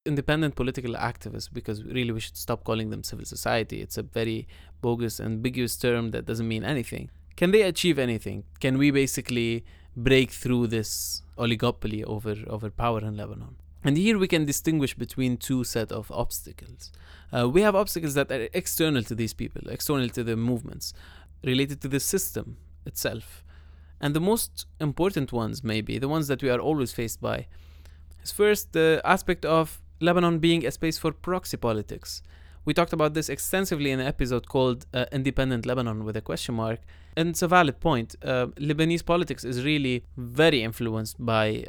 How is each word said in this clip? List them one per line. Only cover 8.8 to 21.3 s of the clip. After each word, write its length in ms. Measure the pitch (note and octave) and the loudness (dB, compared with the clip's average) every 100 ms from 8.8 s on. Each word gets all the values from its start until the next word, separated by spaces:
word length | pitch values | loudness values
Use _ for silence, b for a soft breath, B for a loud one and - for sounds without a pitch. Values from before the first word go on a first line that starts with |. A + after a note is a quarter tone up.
| C#3+ | 6
basically 720 | C#3 C3+ - - A#2+ A#2 A#2 - b b | 6 2 0 -2 0 0 -2 -6 b b
break 360 | - A#2+ C3 B2+ | 0 6 6 6
through 380 | - B2 B2 A#2+ | 0 0 2 2
this 540 | A2+ G#2+ - - - - - | 0 -2 -4 -6 -8 -10 -4
oligopoly 680 | A#2+ A2+ B2 - A2 G#2+ | -2 2 0 0 -4 -6
over, 300 | G#2+ A2 A2 G#2 - | -6 -6 -6 -6 -6
over 220 | G#2+ G#2+ | -8 -6
power 300 | - A#2 A2+ | -2 0 0
in 180 | G#2+ G#2 | -2 -6
Lebanon? 380 | G2+ G#2+ A2+ - - - | -8 -10 -14 -16 -20 -2
And 140 | C#3+ D3 | 2 4
here 200 | G3+ G#3+ | 4 4
we 80 | F3+ | 4
can 200 | E3+ D3 | 2 2
distinguish 480 | C#3 - D#3+ C#3 | 0 2 2 0
between 420 | - A#2 - B2+ B2 | -2 -8 -2 0 0
two 260 | - C3 | 0 -2
set 300 | A#2 A#2+ A2 | 0 -2 -2
of 180 | G#2+ G#2 | -6 -6
obstacles. 800 | E2 A#2 - - - - A#2+ - - b b b | -4 -2 -4 -10 -16 -18 -18 -20 -20 b b b
Uh, 160 | B2 B2 | 0 4
we 120 | D#3 | 6
have 160 | G#3+ F#3+ | 6 4
obstacles 380 | G#3 F3 D#3+ | 2 -2 -2
that 180 | C#3 C3+ | 0 0
are 160 | C3 A2+ | -2 -2
external 480 | F#3 - - D#3+ C#3 | -4 -2 0 2 2
to 120 | G#2+ | 0
these 200 | A2+ A2+ | -2 -4
people, 280 | - - - - | -4 -8 -8 -10
external 400 | - - C#3+ B2 | -6 -2 0 0
to 160 | - | -2
the 120 | A2+ A2+ | -2 0
movements, 580 | A#2 A#2+ - - - - B B B | 0 0 -4 -10 -12 -12 B B B